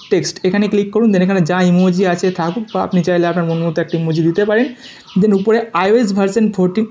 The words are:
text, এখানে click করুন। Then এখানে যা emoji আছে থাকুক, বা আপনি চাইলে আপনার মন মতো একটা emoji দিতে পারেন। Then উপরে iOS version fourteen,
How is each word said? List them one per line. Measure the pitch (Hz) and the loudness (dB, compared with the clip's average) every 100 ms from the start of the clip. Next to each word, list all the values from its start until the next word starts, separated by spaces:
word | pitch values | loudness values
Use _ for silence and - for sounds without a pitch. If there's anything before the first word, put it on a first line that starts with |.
| - | -4
text, | 185 156 - 190 | -2 -2 -4 -2
এখানে | 202 208 | 0 0
click | 208 202 214 | 0 -2 0
করুন। | 226 | 2
Then | 190 185 | 2 2
এখানে | 196 160 | 0 0
যা | 180 180 | 2 2
emoji | 180 185 180 185 | 4 2 2 0
আছে | 175 190 185 | 0 -2 -2
থাকুক, | 170 202 220 | -4 -4 -6
বা | 190 190 | -4 -2
আপনি | 180 175 | 0 0
চাইলে | 175 170 | 0 0
আপনার | 175 165 | 0 -2
মন | 165 170 | -2 -2
মতো | 160 | -2
একটা | 160 165 | -4 -4
emoji | 160 156 165 | -2 0 0
দিতে | 170 208 | 0 0
পারেন। | 214 269 - - - - 190 | 0 -2 -6 -20 -20 -8 0
Then | 214 196 | 2 2
উপরে | 202 226 233 170 | 2 0 0 -2
iOS | 190 226 214 196 | 2 2 2 0
version | 196 220 214 208 | 0 0 0 0
fourteen, | 180 196 220 | 0 0 -2